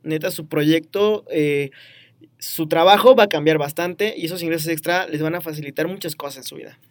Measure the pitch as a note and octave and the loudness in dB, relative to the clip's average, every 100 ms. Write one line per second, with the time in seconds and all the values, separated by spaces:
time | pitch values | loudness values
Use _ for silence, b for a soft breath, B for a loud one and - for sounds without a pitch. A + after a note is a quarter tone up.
0 | D#3 D#3 F3+ F3 D#3 D3+ D3+ D#3+ D#3+ G3 | -8 -6 -6 -8 -6 0 2 2 0 0
1 | G#3 G#3+ - D#3 D3 C#3+ C#3 B B B | 0 0 -4 -2 0 -2 -4 B B B
2 | B B - _ - - D#3 E3 F3+ G3+ | B B -20 _ -12 -8 0 4 6 8
3 | A3 G#3+ G3+ D#3 D3+ D#3 C#3+ D#3+ F3 E3+ | 8 8 6 2 2 0 -2 -4 -6 -2
4 | G#3 - E3 F3+ E3 E3 D#3 D#3+ E3 F3+ | -4 -4 -8 -6 -4 -2 -2 -4 -2 -2
5 | - D3+ D#3 F3 E3 D3+ C#3+ D3 E3 G3 | -2 -4 -4 -4 -8 -12 -8 -6 -4 -6
6 | E3+ - C#3+ C3+ - D3 - - _ | -10 -10 -12 -12 -16 -16 -20 -20 _